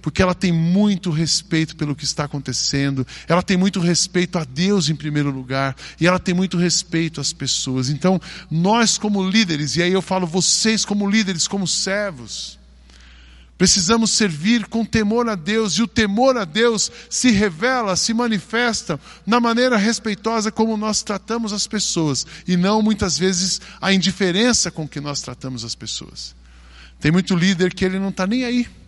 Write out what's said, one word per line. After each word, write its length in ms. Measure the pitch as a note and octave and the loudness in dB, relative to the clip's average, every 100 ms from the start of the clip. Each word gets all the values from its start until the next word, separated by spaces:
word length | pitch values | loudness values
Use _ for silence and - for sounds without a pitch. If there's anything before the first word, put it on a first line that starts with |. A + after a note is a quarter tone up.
Porque 180 | - - | -4 0
ela 140 | F#3 F3+ | 0 2
tem 160 | F#3+ | 2
muito 580 | E3 E3 F#3 G#3 G3 F#3 | 2 2 4 4 2 -2
respeito 640 | D#3 E3 - - D#3+ D#3+ - | -2 0 -2 0 -2 -2 -4
pelo 200 | D3 C#3 | -4 -4
que 80 | |
está 220 | C3+ - D3 | -6 -4 -4
acontecendo, 800 | C#3+ C3 B2 - C#3 C#3 C3+ B2+ - - | -6 -6 -4 -2 0 0 -2 -4 -8 0
ela 140 | E3+ | 0
tem 160 | - F#3 | 2 2
muito 220 | F#3+ F#3+ | 2 2
respeito 580 | E3+ E3+ - F3+ F3 F3+ | 0 0 0 0 0 -4
a 60 | |
Deus 440 | D3 C3 F#3 G3+ D3 | -6 -2 2 2 2
em 80 | D#3 | -2
primeiro 360 | D3+ D3 C#3+ | -2 -2 -2
lugar, 440 | C3 B2+ C3+ C3+ C3 - - | -4 -4 -2 -2 -4 -14 0
e 60 | E3 | 2
ela 140 | F#3 | 2
tem 140 | F#3 | 0
muito 240 | F3+ F#3 F3 | 0 0 0
respeito 640 | F3 - - D#3+ E3 D#3+ | 0 0 -2 -2 -2 -4
às 140 | C3+ | -8
pessoas. 560 | - C3+ - - C3 B2+ | -6 -4 -4 -2 -2 -2
Então, 320 | D3 F3+ F#3+ - - - | 0 2 0 -2 -18 -6
nós 460 | D#3 F3+ A#3 A3+ - | 0 2 4 2 0
como 300 | G#3+ G3+ F#3 | 0 0 2
líderes, 480 | G3+ G#3 D3+ D3 B2 | 2 2 -2 -2 0
e 60 | |
aí 100 | F3 | 2
eu 100 | F#3+ | 0
falo 260 | F3+ F#3+ F3 | 0 -2 0
vocês 580 | F3+ - - A3 A3 - | 0 0 2 2 0 0
como 240 | G#3 G3 | -2 2
líderes, 380 | G#3+ G3 F3 - | 2 0 -2 -2
como 200 | G3 F3+ | -2 -2
servos, 920 | - - G3+ G3+ C#3+ A2+ - - - - - - - - - - - - _ | -2 -2 -2 -4 -8 -14 -12 -14 -16 -20 -20 -20 -20 -20 -20 -20 -20 -20 _
precisamos 540 | F#3 G3+ E3+ A3+ A3+ | 2 2 2 2 2
servir 560 | - G#3 D3+ F3+ A#3+ - | 2 0 0 2 2 0
com 180 | A3+ A3 | -4 0
temor 420 | A3 G#3 A3+ A#3 | 0 2 0 0
a 60 | |
Deus, 400 | G3+ D3+ A3 G#3+ | -4 -2 0 0
e 80 | D#3 | 0
o 60 | A3+ | 0
temor 500 | - G#3+ G3+ C4 B3+ | 0 0 4 4 2
a 80 | F3+ | -2
Deus 460 | D#3+ A#3 A3 - - - | 2 2 2 -4 -6 -8
se 220 | - B3+ | 2 4
revela, 640 | G3+ G#3 D#3 A#3 C4 G#3+ F3+ | 4 2 0 0 0 0 0
se 180 | - | 0
manifesta 840 | A3+ A#3+ G#3 - A3+ A#3+ A3 - D3+ - - - | 0 0 -2 -2 0 0 -2 -4 -8 -8 -12 0
na 140 | A#3+ | 2
maneira 360 | A#3 A3+ B3+ A#3 | 4 4 4 4
respeitosa 760 | G3+ A3+ A3+ G3+ A3+ A3+ G#3+ | 2 0 -4 -4 -2 -2 -2
como 260 | - A3+ A3 | 0 0 0
nós 240 | G#3+ G#3 | -2 -2
tratamos 500 | - G3 - A#3 A3+ | -4 -6 -4 -4 -2
as 140 | G#3 - | -4 -4
pessoas, 640 | G#3+ - F3 D#3 C3 - - - | -4 -2 0 0 -2 -6 -10 0
e 80 | F3+ | 2
não 240 | F#3 G#3+ | 4 4
muitas 380 | G#3+ G#3 G3 C#3+ | 2 2 0 0
vezes 420 | F#3 F3+ F#3 - - - | 0 0 -2 -4 -8 -6
a 100 | F3+ | 2
indiferença 760 | G3 F#3 - F#3+ F3 B3 A#3 F3 | 2 2 0 0 2 2 2 -2
com 180 | D#3+ D3+ | -4 -8
que 140 | D3+ | -8
nós 180 | C#3+ C#3 | -6 -8
tratamos 440 | - B2 C3 B2 A2+ | -8 -10 -8 -8 -10
as 80 | |
pessoas. 600 | - G#2+ - - - - - - - - - - - | -10 -10 -10 -12 -16 -16 -18 -20 -20 -20 -20 -20 -2
Tem 120 | D3+ | 2
muito 240 | F3 F3+ F3 | 2 2 2
líder 380 | F3+ F3+ F#3 | 2 2 0
que 100 | - | 0
ele 140 | F#3 F#3+ | -2 0
não 140 | G3 | -4
tá 160 | F#3+ F#3 | -2 -2
nem 160 | B3 | -2
aí. 240 | B3 B3 A#3+ - | 0 -2 -2 -8